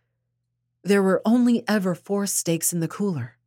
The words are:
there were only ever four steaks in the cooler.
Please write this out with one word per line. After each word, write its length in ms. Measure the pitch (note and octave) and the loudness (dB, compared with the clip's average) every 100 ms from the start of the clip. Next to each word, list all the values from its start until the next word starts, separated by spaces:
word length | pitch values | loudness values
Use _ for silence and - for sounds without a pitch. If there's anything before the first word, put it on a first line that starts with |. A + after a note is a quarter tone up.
| _ _ _ _ _ _ _ _ | _ _ _ _ _ _ _ _
there 200 | F3+ G3+ | 0 2
were 200 | F#3+ F3+ A3 | 4 2 2
only 360 | B3 A#3+ A#3 - | 4 4 2 0
ever 260 | G#3+ F#3 | -2 -2
four 320 | E3+ - G3+ G3 | -4 -4 -4 -4
steaks 460 | - - E3 - | -4 -2 -2 -2
in 80 | F3 | -2
the 80 | D#3+ | -4
cooler. 480 | - G3+ D3+ A#2+ _ | -4 -4 -4 -8 _